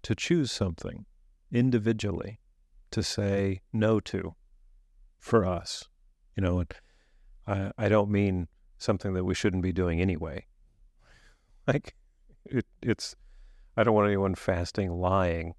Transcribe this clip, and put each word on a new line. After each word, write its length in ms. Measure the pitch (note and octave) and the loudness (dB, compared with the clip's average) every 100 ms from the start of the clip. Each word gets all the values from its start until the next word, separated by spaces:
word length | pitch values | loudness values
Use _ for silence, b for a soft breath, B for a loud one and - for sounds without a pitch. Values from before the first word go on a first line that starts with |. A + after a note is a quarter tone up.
to 120 | - | -6
choose 360 | A#2 - E3+ B2+ | -4 0 0 0
something 540 | - F#2+ E2 - E2+ - _ _ _ _ | -2 -4 -4 -10 -12 -18 _ _ _ _
individually 880 | A#2+ B2+ A#2+ A2 G#2+ G#2 E2+ G2 A2 _ _ _ - _ | 0 2 2 0 -2 -2 -6 -8 -14 _ _ _ -20 _
to 120 | - | 2
say 600 | G2 - G2+ G2 G2 F#2+ - | 2 0 2 2 2 0 -4
no 280 | A2 G#2+ G#2+ | 2 4 4
to 340 | - F#2+ F2 - _ - - - _ _ - _ | 2 -4 -4 -10 _ -20 -20 -20 _ _ -20 _
for 260 | - A#2 F#2 | 2 4 4
us, 420 | F2 - - - _ _ _ _ - | -2 -6 -12 -12 _ _ _ _ -2
you 60 | |
know, 160 | F#2 F2+ | 0 0
and 140 | E2+ - _ _ _ _ - - - | -2 -8 _ _ _ _ -20 -16 -6
I, 260 | G2+ G2 - G#2 | -4 -4 -4 2
I 20 | |
don't 220 | G#2+ G#2 | 2 4
mean 380 | G2+ G2+ F#2 E2+ _ _ - | 2 2 0 -4 _ _ -6
something 380 | - G2 G2+ | -2 -2 -2
that 100 | F#2 | -2
we 100 | F#2 | -2
shouldn't 280 | F#2 G#2 F#2 | 0 0 0
be 100 | F#2 | -2
doing 280 | F2 F2+ E2 | 0 0 2
anyway. 460 | F#2+ E2 D#2 - - | 0 0 -6 -10 -16
<laughs> 1160 | _ _ _ - _ _ - _ _ _ - - | _ _ _ -20 _ _ -20 _ _ _ -8 -2
Like, 280 | - - - _ _ _ - - | -2 -4 -20 _ _ _ -20 -6
it, 200 | B2+ - _ | -4 -4 _
it's, 320 | A#2+ G#2+ - - - - - - - - | -2 -2 -4 -16 -20 -20 -20 -20 -8 0
I 80 | |
don't 100 | A2+ | 4
want 120 | G#2+ G#2 | 4 4
anyone 280 | G2 G2 | 2 0
fasting, 560 | F2+ - F2+ F2 - F#2+ | -2 -2 -2 -4 -4 -4
lying 600 | F2 F#2 F#2+ F2+ E2 E2+ | -2 0 2 0 -2 -6